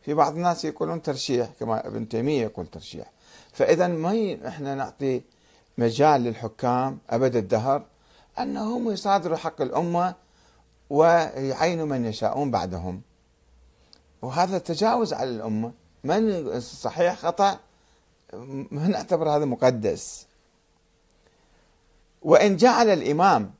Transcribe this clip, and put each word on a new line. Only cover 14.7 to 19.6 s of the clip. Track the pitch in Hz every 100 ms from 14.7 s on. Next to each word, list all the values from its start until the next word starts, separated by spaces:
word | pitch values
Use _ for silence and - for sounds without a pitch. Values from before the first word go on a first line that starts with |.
| 165 214 240 214
على | 147 131
الأمة. | 117 113 107 117 - _ _
من | 131 185 220 185 131 110
صحيح | 117 - - - 175 185
خطأ، | 165 170 196 190 _ _ _ _ _ _ _ - 127 135 -
ما | 143 165
نعتبر | 190 - 170 156
هذا | 147 147
مقدس. | 120